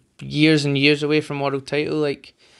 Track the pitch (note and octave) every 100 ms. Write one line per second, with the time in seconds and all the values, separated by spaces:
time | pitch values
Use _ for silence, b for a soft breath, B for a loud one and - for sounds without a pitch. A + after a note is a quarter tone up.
0 | _ - C3+ C#3+ D#3 D#3 C#3+ C#3 C#3+ D3
1 | D3 D3+ D3 C#3+ C#3 C3+ C3+ D3 D3 D3+
2 | D3 C#3 - _ b b